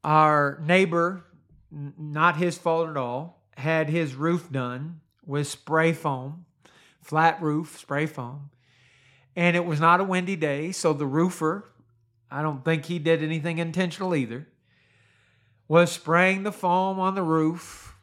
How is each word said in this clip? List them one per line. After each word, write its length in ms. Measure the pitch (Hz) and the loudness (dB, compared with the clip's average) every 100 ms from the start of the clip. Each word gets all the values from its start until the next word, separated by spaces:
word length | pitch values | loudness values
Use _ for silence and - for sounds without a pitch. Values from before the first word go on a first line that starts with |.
Our 560 | 151 156 156 151 143 143 | 4 6 6 4 2 -2
neighbor, 600 | 156 180 185 170 170 190 - _ _ _ _ | 2 2 4 2 0 -4 -16 _ _ _ _
n-, 220 | 151 143 165 | -16 -14 -12
not 400 | 151 151 170 156 | -10 2 2 4
his 200 | 175 170 | -2 0
fault 320 | 170 165 160 | 0 0 -2
at 80 | 147 | -4
all, 460 | 123 127 170 _ _ - | -4 -6 -8 _ _ -6
had 320 | 147 160 151 | 0 0 0
his 260 | 165 156 | 0 -2
roof 360 | 131 160 175 175 | -2 -2 -2 -4
done 500 | 135 123 123 156 160 _ _ | -6 -4 -6 -10 -14 _ _
with 220 | - 143 143 | -6 -4 -4
spray 460 | - - 160 165 | -10 -2 2 2
foam, 520 | 160 151 131 131 165 - _ _ _ _ _ | 0 -4 -4 -8 -14 -20 _ _ _ _ _
flat 400 | - 156 165 160 | -4 2 2 2
roof, 360 | 160 151 160 - | -2 -2 -4 -14
spray 280 | - 143 | -6 -4
foam. 440 | 156 160 120 143 143 _ _ _ _ _ _ _ _ | -4 -6 -12 -12 -16 _ _ _ _ _ _ _ _
And 200 | - 175 | 0 2
it 100 | 175 | 2
was 140 | 170 151 | 0 4
not 200 | 165 180 | 6 6
a 40 | |
windy 320 | 196 185 180 | 4 0 -2
day, 360 | 185 151 139 165 | -2 -2 -2 -6
so 220 | 185 165 | -2 0
the 120 | 147 | 0
roofer, 680 | 143 147 180 - 156 196 - _ _ _ _ _ _ | 0 0 0 0 -4 -4 -10 _ _ _ _ _ _
I 120 | 135 | -4
don't 240 | 156 139 | -4 -2
think 200 | 165 160 | -2 -2
he 140 | 143 175 | -2 -4
did 240 | 151 165 | 0 0
anything 340 | 156 160 160 165 | 0 -4 -4 -4
intentional 580 | 165 165 180 165 185 | -4 -2 -4 -4 -2
either, 320 | 160 117 120 156 _ _ _ _ _ _ _ _ _ _ _ _ | -2 -2 -8 -14 _ _ _ _ _ _ _ _ _ _ _ _
was 240 | 160 170 | 4 4
spraying 520 | - 151 165 185 196 | 0 0 2 4 2
the 80 | 202 | -4
foam 480 | 208 180 180 190 190 | -4 0 0 0 -2
on 160 | 185 | -2
the 80 | 196 | -2
roof. 720 | 170 160 156 170 - - - - | 0 2 0 -4 -14 -20 -20 -20